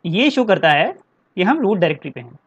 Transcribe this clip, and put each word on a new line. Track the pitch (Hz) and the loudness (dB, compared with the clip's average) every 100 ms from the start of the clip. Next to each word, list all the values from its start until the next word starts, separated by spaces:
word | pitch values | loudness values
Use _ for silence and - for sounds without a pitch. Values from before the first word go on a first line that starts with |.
ये | 170 175 285 | -4 0 0
शो | 262 | 0
करता | 226 185 160 | 0 2 2
है | 147 190 370 _ _ _ - | 2 0 -4 _ _ _ -2
कि | |
हम | 185 320 | 0 0
root | 202 208 | 0 0
directory | 165 151 147 | 0 -2 -10
पे | 127 | -16
हैं। | 120 147 | -18 -20